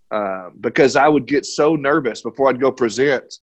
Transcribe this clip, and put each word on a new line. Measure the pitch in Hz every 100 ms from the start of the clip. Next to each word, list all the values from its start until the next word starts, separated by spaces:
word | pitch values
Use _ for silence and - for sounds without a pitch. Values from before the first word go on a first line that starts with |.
| _
uh, | 107 98 92 90 101
because | 117 165 135
I | 131 151
would | 147 123
get | 139
so | - - 151
nervous | 156 139 156 123 107
before | 117 135 135
I'd | 127
go | 135
present | 131 120 104 143 127 - -